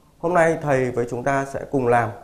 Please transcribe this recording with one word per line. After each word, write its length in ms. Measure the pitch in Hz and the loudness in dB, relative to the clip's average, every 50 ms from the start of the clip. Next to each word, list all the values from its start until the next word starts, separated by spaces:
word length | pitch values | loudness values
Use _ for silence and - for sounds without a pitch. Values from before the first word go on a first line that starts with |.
| _ _ _ _ | _ _ _ _
Hôm 160 | - 170 180 | -4 0 2
nay 240 | 175 165 165 160 151 | 4 4 4 2 0
thầy 280 | 156 147 135 131 127 123 | 0 0 0 0 0 0
với 160 | 113 120 120 - | -2 -2 -4 -4
chúng 140 | 127 120 127 | -4 -4 -2
ta 200 | 139 139 139 139 | -2 -2 -2 -2
sẽ 200 | - - - - - | -4 -8 -10 -6 -4
cùng 160 | - 135 123 | -2 0 2
làm 240 | 120 120 120 113 107 104 - | 2 2 2 2 0 -4 -10